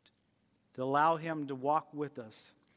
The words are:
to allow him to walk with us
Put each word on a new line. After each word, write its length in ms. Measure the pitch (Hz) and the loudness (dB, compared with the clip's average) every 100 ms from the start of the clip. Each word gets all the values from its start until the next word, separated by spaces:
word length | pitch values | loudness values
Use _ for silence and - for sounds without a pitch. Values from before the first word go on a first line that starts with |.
| _ _ _ _ _ _ _ | _ _ _ _ _ _ _
to 80 | - | -6
allow 360 | 131 139 160 165 | 0 4 4 4
him 280 | 165 156 139 | -2 -4 -6
to 80 | |
walk 400 | 135 135 156 - | -4 0 0 0
with 240 | 147 147 135 | -6 -6 -8
us 360 | 110 - - _ _ | -14 -16 -20 _ _